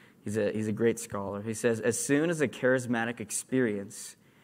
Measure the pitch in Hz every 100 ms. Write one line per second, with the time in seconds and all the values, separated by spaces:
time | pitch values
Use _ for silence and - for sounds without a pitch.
0 | - _ 104 107 101 110 107 104 117 -
1 | - 101 98 101 110 110 120 110 120 113
2 | - 143 165 160 131 - 127 131 120 120
3 | 117 120 104 - - 131 120 101 101 -
4 | - - _ _